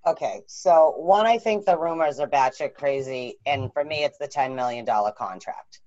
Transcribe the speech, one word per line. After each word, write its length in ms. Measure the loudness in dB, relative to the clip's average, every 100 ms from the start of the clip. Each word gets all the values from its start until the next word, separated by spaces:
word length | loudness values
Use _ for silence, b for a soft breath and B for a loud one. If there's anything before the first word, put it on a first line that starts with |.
| 0
Okay, 360 | -2 -6 -8 -14
so 480 | -4 4 6 6 4
one, 280 | 2 4 4
I 120 | 2
think 260 | 0 0 0
the 120 | 0
rumors 420 | 0 0 -2 -2
are 80 | -2
batshit 480 | 2 0 0 -10 -4
crazy, 640 | -2 -2 -4 -8 -10 -8 -4
and 280 | -4 -4
for 100 | -4
me, 200 | -4 -2
it's 140 | -4 -4
the 100 | -8
ten 260 | -2 -2
million 320 | -2 -4 -4 -2
dollar 280 | 0 0
contract. 680 | -4 -10 -10 -14 -14 -18 -20